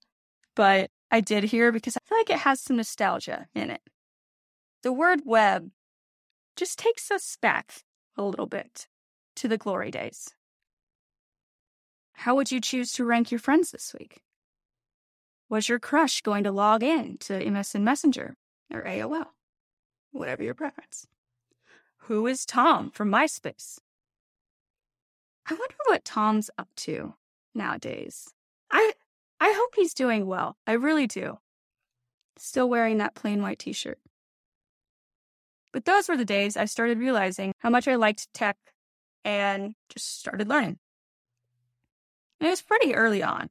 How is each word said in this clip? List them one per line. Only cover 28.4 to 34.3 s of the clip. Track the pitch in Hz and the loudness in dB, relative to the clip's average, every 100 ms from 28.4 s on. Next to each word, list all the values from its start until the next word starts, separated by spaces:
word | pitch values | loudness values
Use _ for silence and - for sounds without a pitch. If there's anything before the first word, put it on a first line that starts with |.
| _ _ - | _ _ -2
I, | 403 440 - _ _ _ - | 2 2 0 _ _ _ 0
I | 349 403 | 2 2
hope | 494 - | 0 2
he's | 349 | 0
doing | - 254 220 190 | 2 0 0 -2
well. | 180 170 - - | -4 -6 -6 -2
I | |
really | 233 277 311 247 | 0 2 2 2
do. | - - - _ _ _ _ _ _ _ _ _ _ | -2 -8 -10 _ _ _ _ _ _ _ _ _ _
Still | - 262 254 | -6 0 2
wearing | 240 226 220 | 2 2 2
that | 208 - | -2 -4
plain | 208 202 | -4 -2
white | 196 202 | -2 -6
t-shirt. | - 202 - - _ _ _ | -8 -8 -8 -10 _ _ _